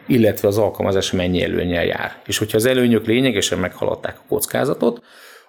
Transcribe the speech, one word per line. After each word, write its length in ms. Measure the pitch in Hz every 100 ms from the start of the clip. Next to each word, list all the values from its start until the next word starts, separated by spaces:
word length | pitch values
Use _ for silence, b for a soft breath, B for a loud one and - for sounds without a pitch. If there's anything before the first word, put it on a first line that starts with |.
| -
illetve 420 | 127 107 98 104
az 100 | 101
alkalmazása 580 | 101 - 98 95 92 92
mennyi 260 | 90 90
előnnyel 420 | 90 90 87 85
jár. 320 | 87 - - - -
És 120 | 101
hogyha 180 | 107 110
az 80 | 117
előnyök 400 | 127 123 113 110
lényegesen 520 | 120 135 104 87 90
meghaladták 580 | 90 - 101 - - -
a 60 | -
kockázatot, 760 | - - 120 131 170 240 233 B B B B